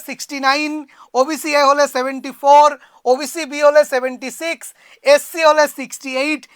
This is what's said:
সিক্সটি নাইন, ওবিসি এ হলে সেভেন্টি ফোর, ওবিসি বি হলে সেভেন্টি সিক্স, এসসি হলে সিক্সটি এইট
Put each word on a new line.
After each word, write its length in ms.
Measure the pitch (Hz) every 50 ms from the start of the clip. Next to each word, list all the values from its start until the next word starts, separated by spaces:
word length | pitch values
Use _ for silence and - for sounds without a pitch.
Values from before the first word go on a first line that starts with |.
| -
সিক্সটি 300 | 285 254 - - - 285 277 269
নাইন, 260 | 269 277 302 302 302 302 302 277 - _ _ - _ - 247
ওবিসি 320 | 269 311 320 254 - 302 294 285
এ 20 | 285 269
হলে 160 | 285 294 285 269 -
সেভেন্টি 360 | 254 254 269 269 262 254 269 - -
ফোর, 260 | 285 277 285 294 294 294 285 - - _ _ _ - 240
ওবিসি 320 | 254 277 302 262 - 339 311 254
বি 80 | 294 294 294
হলে 140 | 294 294 302 294 - 277
সেভেন্টি 360 | 254 254 262 254 254 269 247 - -
সিক্স, 240 | 320 330 320 - - - - _ _ _ - _ - 262 294
এসসি 280 | 277 - - - 330 320 302
হলে 160 | 302 311 294 285 -
সিক্সটি 340 | 277 254 - - - - 262 262 254 277
এইট 200 | 302 311 277 - _ _